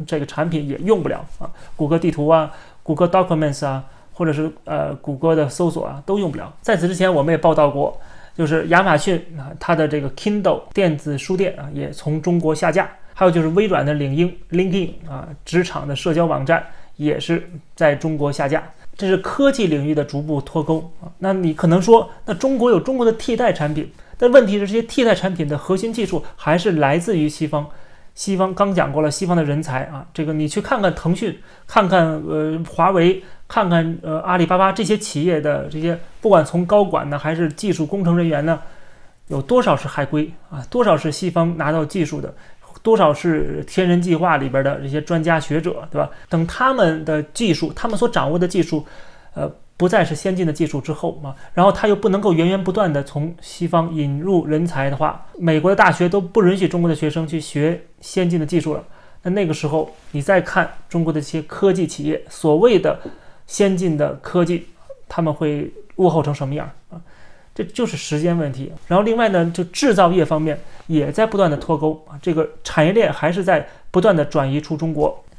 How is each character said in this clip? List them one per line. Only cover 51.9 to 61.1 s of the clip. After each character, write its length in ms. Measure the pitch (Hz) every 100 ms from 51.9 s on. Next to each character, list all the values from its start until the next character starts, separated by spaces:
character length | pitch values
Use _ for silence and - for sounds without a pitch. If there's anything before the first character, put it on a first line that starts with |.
| 202
不 120 | 208
能 140 | 190
够 100 | 208
源 160 | 165 170
源 140 | 190
不 100 | 185
断 200 | 190 190
的 120 | 143
从 320 | - 147 156 170
西 260 | - - 170
方 260 | 170 165
引 280 | 160 143 143
入 260 | 175 185 151
人 180 | 151 170
才 240 | 139 139
的 60 | 139
话， 300 | 156 - - -
美 220 | 170 156
国 100 | 175
的 60 | 196
大 160 | 190
学 160 | 160 175
都 140 | 196
不 200 | 175 226 180
允 100 | 190
许 140 | 175
中 120 | 175
国 60 | 170
的 80 | 151
学 140 | 156
生 180 | 151 156
去 100 | 160
学 440 | 147 147 151 170 - -
先 300 | - - 180
进 100 | 170
的 60 | 151
技 160 | 170
术 120 | 156
了。 80 | 147 - - - -
那 80 | 180
那 140 | 190 185
个 80 |
时 140 | 151 151
候， 260 | 156 - - -
你 100 | 147
再 180 | 143 190
看 300 | 175 190 165 - -
中 160 | 170
国 80 | 165